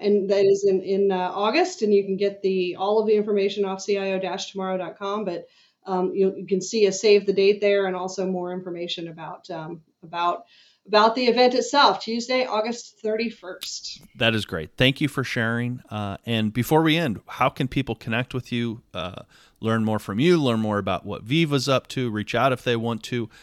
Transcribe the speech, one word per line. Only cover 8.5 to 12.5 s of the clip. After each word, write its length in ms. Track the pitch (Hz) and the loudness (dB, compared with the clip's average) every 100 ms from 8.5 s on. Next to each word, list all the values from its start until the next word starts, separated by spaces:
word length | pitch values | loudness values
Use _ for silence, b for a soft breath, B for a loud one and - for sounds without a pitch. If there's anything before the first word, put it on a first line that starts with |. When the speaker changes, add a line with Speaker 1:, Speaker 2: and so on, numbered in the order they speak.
Speaker 1:
information 540 | 185 185 170 175 180 170 | -8 -8 -8 -8 -8 -10
about, 420 | 160 156 - - | -12 -14 -14 -12
um, 320 | 170 156 170 _ _ | -10 -10 -12 _ _
about, 420 | 165 170 175 - b b b b - | -12 -2 -2 -2 b b b b 0
about 300 | 208 220 240 | 4 4 4
the 120 | 247 | 2
event 260 | 226 247 | 6 4
itself, 460 | 247 - 285 254 190 | 4 2 4 6 4
Tuesday, 460 | - 233 233 254 | -2 -4 -2 -2
August 540 | - | 0